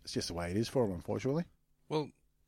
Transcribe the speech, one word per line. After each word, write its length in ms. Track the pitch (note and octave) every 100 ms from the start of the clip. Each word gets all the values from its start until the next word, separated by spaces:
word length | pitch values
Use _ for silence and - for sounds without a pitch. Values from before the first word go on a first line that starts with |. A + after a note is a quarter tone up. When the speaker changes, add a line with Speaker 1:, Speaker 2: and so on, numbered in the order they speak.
Speaker 1:
it's 80 | -
just 160 | B2 -
the 60 |
way 160 | F2 F2
it 80 | F#2+
is 100 | A#2
for 160 | C#3
'em, 80 | A2
unfortunately. 520 | F2 - G#2+ B2+ D3+ F3 _ _ _ -
Speaker 2:
Well, 220 | D#3 C#3+ - _ _